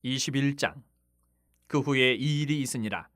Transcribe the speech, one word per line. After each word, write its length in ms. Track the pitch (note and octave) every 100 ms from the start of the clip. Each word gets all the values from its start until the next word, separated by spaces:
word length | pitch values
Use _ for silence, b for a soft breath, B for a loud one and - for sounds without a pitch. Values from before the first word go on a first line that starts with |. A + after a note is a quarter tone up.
| B2+
이십일 460 | C3 - C3+ C#3 C#3
장. 280 | A#2+ - - _ _ _ _ _ _ _ _
그 140 | D3+
후에 340 | D3 C3+ B2+
이 280 | A#2+ C#3+ D3
일이 180 | D3 D3+
있으니라. 480 | B2+ B2 G#2+ F#2+ -